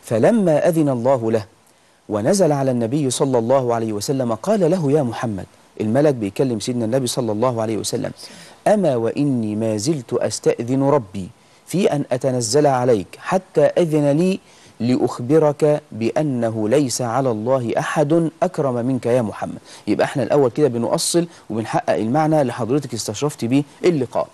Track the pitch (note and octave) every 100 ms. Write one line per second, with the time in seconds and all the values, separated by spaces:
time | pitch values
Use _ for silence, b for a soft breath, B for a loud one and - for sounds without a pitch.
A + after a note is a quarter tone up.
0 | - A2+ D3 A3+ F#3 D3+ - E3 D3 B2+
1 | A#2 C3+ A2+ A2 G#2+ _ _ b b b
2 | - G#2 A#2 G3 E3+ C#3+ C3+ A#2+ A#2 C#3+
3 | C3+ A#2+ C#3+ B2+ A2+ C3+ B2 A#2 A2+ G#2
4 | G#2 C3+ A#2+ A2 - G#3+ E3 F#3 D3 D3
5 | B2+ A2 A#2+ G2 F#2 _ _ - G#2+ B2
6 | D3+ B2+ G2+ - C3+ A2+ A#2 B2 A2 C3
7 | B2 - A#2 G#2 B2+ A#2 A2 A2 - A#2+
8 | C3 - B B B B D#3+ G#3 E3+ B2
9 | A2+ - D3 B2 A2 G#2 A2+ G#2+ A2+ D#3+
10 | A#2+ B2 - - - - A#2 C3+ C#3 D3
11 | G2+ G2 F2 - b b - E3+ G#3+ D3
12 | - B2 C#3 B2+ A2 C#3 D3 B2+ B2+ A2+
13 | F2 - - F#3 - - C#3+ - F3 D3+
14 | D3 C#3+ F#3 F#3+ B B B - A#2 B2+
15 | B2 - A#2+ D#3+ D3+ C#3+ D3+ D3 - A2
16 | A2+ - D3+ B2+ A2+ A2+ G#2+ C3 C#3 -
17 | B2 A#2 C3+ G#2+ A2 C3+ A#2 - D3+ E3
18 | D3 E3 E3 - F#3 - C#3+ B2 A#2+ C3
19 | A#2+ B2 A2 F2 - - B B - G#2
20 | - C#3+ A2+ D3 C3 A2 D3 A#2 A#2 E3+
21 | - E3+ E3+ B B G#2+ G#2 - - E2+
22 | A2 C#3 D#3 D#3 C3 A2 A2+ C#3+ C3+ A2+
23 | - G2+ D3 - A#2 C3+ C#3+ B - D#3+
24 | A#2+ - -